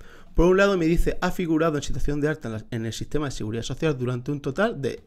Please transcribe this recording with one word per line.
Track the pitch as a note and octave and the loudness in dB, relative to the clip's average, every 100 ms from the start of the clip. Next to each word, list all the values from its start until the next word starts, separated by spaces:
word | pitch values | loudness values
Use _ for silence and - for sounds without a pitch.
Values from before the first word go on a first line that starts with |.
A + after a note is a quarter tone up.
| - - - - | -16 -20 -4 4
Por | F3 | 6
un | F#3 | 6
lado | G3+ F#3+ | 4 4
me | D#3+ | 2
dice, | E3+ D3+ - | 4 2 2
"Ha | F3+ | -2
figurado | F3 E3 D#3 E3 D3 | 0 0 2 2 0
en | |
situación | C#3+ C3 D3 D3 | -2 0 2 2
de | D3+ | 0
alta | D#3 A2+ | -2 -6
en | A2 | -8
la, | - | -8
en | A2+ A2+ | -6 -6
el | |
sistema | - G#2+ D3 C#3+ | -6 -4 -2 -2
de | |
seguridad | - A2 A2+ | -4 -6 -6
social | A#2+ B2+ D#3+ C3+ | -6 -4 -2 -2
durante | B2 B2 C3 | -4 -4 -4
un | D3 | -6
total | C#3+ C3 A3+ D3+ | -4 -2 -2 -2
de | B2+ - | -6 -6